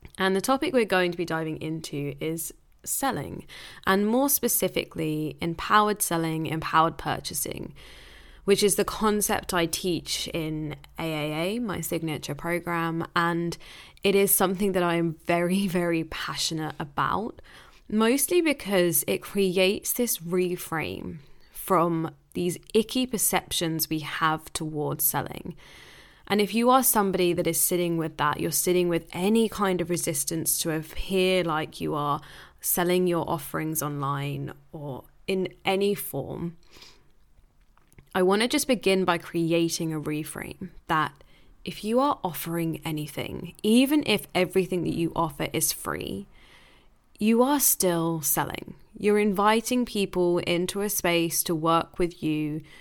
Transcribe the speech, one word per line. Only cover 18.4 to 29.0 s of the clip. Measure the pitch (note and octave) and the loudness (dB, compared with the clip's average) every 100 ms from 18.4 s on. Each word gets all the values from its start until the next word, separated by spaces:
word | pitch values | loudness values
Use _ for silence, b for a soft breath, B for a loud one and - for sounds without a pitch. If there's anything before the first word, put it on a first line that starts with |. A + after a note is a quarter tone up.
because | D#4+ C#4 F#3+ G3 F3 D#3+ - | 4 0 2 4 4 2 0
it | F#3+ | -4
creates | - G3+ F#3+ F3+ F#3 G#3 - | -2 0 2 4 2 2 -2
this | - A#3+ - | -2 -2 -4
reframe | E3 F3+ F3+ F3 - D#3+ F#2 F#2+ - E3 b b b | -2 0 0 -2 -4 -6 -4 -8 -10 -12 b b b
from | - - F3+ E3+ E3 D#3+ - _ | -10 2 4 4 2 -2 -8 _
these | - F3+ - - | -4 -2 -4 0
icky | A3 A3 B3+ B3+ | 0 2 0 -2
perceptions | G3 - F#3 - - E3 D#3+ - | 0 0 0 -2 -2 -2 -2 -2
we | D#3 | -4
have | C#3+ - D#3+ D#3 - | -4 0 0 0 -4
towards | - D#3 D#3 C#3+ C3+ | -8 -6 -4 -4 -2
selling. | - D3 - - - B B B B B B B - | -2 -2 -4 -8 -12 B B B B B B B 0
And | G3+ | 0
if | G3 | 2
you | A3 A#3+ | 2 6
are | C4 | 6
somebody | B3 A3 G3 F#3+ F3+ | 6 4 2 2 2
that | F3 E3+ | 2 0
is | E3 | 0
sitting | - F3+ F3 E3 | 2 2 2 0
with | D#3+ - | -2 0
that, | D3 - | 0 0
you're | E3+ | -2
sitting | D#3 - F3+ F3 | 0 2 4 4
with | E3 | 0